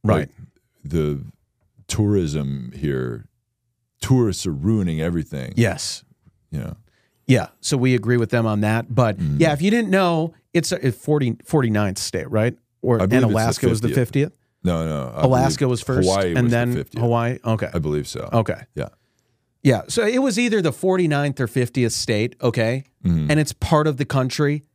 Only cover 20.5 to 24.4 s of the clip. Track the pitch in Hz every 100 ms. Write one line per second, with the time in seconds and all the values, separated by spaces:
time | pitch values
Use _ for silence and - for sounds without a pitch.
20.5 | 214 160 127 190 185 175 143 143 139 123
21.5 | 131 120 - 117 - - 107 120 - 123
22.5 | 117 113 131 139 _ 90 82 76 151 151
23.5 | - - 156 151 127 143 139 127 -